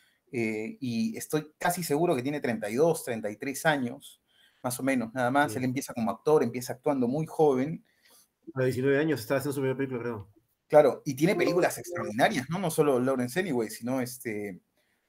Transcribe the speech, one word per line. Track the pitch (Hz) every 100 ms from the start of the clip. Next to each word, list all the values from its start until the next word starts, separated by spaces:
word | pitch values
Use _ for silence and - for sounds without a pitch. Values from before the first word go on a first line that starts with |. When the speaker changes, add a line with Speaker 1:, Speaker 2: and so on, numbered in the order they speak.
| _ _ _
Speaker 1:
eh, | 123 110 107 110 113
y | 127 113 113 117
estoy | - 151 147 -
casi | 175 175
seguro | 160 143 175 135
que |
tiene | 131 147
treinta | 135 113 104
y | 117
dos, | 165 - -
treinta | 113 104
y | 107
tres | 135 131 160
años, | 143 120 139 - - _ _ _ _
más | 127 127
o |
menos, | 131 131 113
nada | 131 123
más. | 139 147
Speaker 2:
Sí. | 135
Speaker 1:
Él | 127
empieza | 127 -
como | 123 110
actor, | 98 - 151
empieza | 120 123 123
actuando | 120 147 139 120
muy | 143 156
joven. | - 151 127 147 170 - _ _ - _ _ -
Speaker 2:
A | 131
los | 131
diecinueve | 113 135 139
años | 156 127
estaba | 107 139
haciendo | 147
su | 143
primera | 135 131
película, | 135 123
creo. | 120 110 - _ _ _ _
Speaker 1:
Claro, | 147 143 - -
y |
tiene | 127 165 175
películas | 175 175 143 -
extraordinarias, | - 113 107 107 185 208 123
¿no? | 180
No | 175
solo | 160 147 127
Lawrence | 131 131 123 180
Anyway, | 196 123 107
sino | - 120 131
este, | 123 - 120 104 101 90 - _ _ _